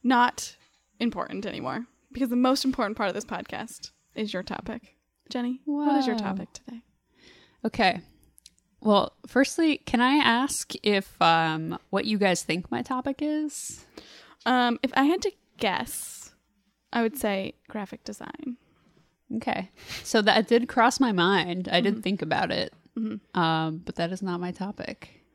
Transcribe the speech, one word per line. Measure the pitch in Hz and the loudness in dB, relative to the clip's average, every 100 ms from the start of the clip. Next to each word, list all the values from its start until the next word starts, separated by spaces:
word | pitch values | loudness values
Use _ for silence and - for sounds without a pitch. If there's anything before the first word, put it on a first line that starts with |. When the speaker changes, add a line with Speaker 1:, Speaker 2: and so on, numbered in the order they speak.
Speaker 1:
not | 247 247 247 - - - _ _ _ _ | 4 4 4 0 -12 -14 _ _ _ _
important | 240 175 - 190 | -4 -2 -6 -6
anymore | 202 - 127 131 247 _ _ | -8 -8 -6 -8 -10 _ _
because | 247 254 | -4 -2
the | 247 | 2
most | 254 269 | 2 2
important | 269 262 208 220 | 0 0 -4 -2
part | 202 | -2
of | |
this | 175 | -2
podcast | - 233 - - 226 - - _ _ | -8 -10 -8 -10 -10 -14 -18 _ _
is | - 214 | -8 -6
your | - | -6
topic. | - 202 - 220 _ _ _ _ _ | -6 -10 -8 -12 _ _ _ _ _
Jenny, | 247 240 254 | -6 -4 -6
what | - 294 294 294 | -4 -2 2 2
is | 262 | 2
your | 226 | 0
Speaker 2:
Wow. | |
Speaker 1:
topic | 202 190 - | -2 -6 -8
today? | - - 233 _ _ _ _ - - _ _ | -14 -18 -18 _ _ _ _ -20 -20 _ _
Speaker 2:
Okay. | 226 - 190 170 - _ _ _ - _ _ _ | -6 2 2 2 -10 _ _ _ -20 _ _ _
Well, | 214 202 - _ - | 4 4 4 _ -2
firstly, | 254 277 - 320 285 | 2 2 4 2 2
can | - 240 | 0 2
I | 247 294 | 4 6
ask | - 233 269 - - - | 4 4 0 -4 -6 -2
if, | 208 202 196 - | 2 0 -2 2
um, | 170 165 160 160 160 170 _ | 4 6 4 0 -4 -8 _
what | 196 214 | -4 0
you | 214 | 2
guys | 196 175 | 2 2
think | - 170 - | 0 -4 -2
my | 240 | -6
topic | - 254 277 269 | -4 -4 -4 -4
is? | 302 302 302 - - - - - - - - _ 226 | -4 -2 -4 -8 -14 -16 -20 -20 -20 -20 -20 _ 0
Speaker 1:
Um, | 254 240 240 | 2 2 0
if | 262 | 0
I | - | 2
had | 285 359 | 4 2
to | 403 - _ - | -2 -6 _ -4
guess, | 214 180 - - - - - _ _ _ _ _ _ | -2 -2 -4 -8 -12 -16 -20 _ _ _ _ _ _
I | 240 | 0
would | 226 240 | 0 0
say | 214 196 196 - _ | -2 -2 -6 -10 _
graphic | 214 196 - | -12 -12 -12
design. | - 208 - - 262 240 _ _ _ _ _ _ _ 220 | -12 -12 -14 -12 -12 -12 _ _ _ _ _ _ _ -6
Speaker 2:
Okay. | 233 196 185 _ - - | -4 -6 -8 _ -16 -14
So | - 226 | 0 2
that | 208 220 214 | 4 4 4
did | 240 247 | 2 2
cross | - 233 - | 4 4 4
my | 254 | 2
mind. | 185 175 196 175 175 180 | 4 4 4 0 -4 0
I | 175 | 2
did | 233 | 2
Speaker 1:
Mm-hmm. | 220 | 0
Speaker 2:
think | 269 302 | -2 -2
about | 156 - 180 | -2 0 0
it. | - 185 _ _ - | -2 -4 _ _ -8
Speaker 1:
Mm-hmm. | 220 214 _ - | -6 -8 _ 0
Speaker 2:
Um, | 165 160 160 160 | 2 2 -2 -6
but | - - | -8 -4
that | 170 | -4
is | 185 | -4
not | 190 175 | -6 -4
my | 180 | -6
topic. | - 196 - - - - _ _ | -6 -8 -8 -12 -12 -18 _ _